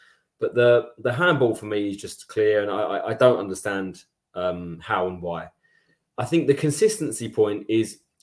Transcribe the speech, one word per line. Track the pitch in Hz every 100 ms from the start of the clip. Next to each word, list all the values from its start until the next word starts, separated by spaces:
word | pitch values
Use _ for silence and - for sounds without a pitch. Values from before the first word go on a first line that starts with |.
| _ _ _ -
But | 107
the, | 120 120 120 - -
the | 123
handball | 120 180 147 120
for | 107 107
me | 104 101
is | 98
just | 101 - -
clear, | - 107 104
and | 104
I, | 101
I, | 104 95 107
I |
don't | 110 127 -
understand, | 98 92 107 98 95 90 _ _ _
um, | 90 90 87 87 82
how | - 101 92
and | 90
why. | 85 82 76 _ _ _ _ _ _ -
I |
think | 113 170 131
the |
consistency | 139 151 143 214 214 143 - 113
point | 113 104 104 -
is, | 110 107 - _ _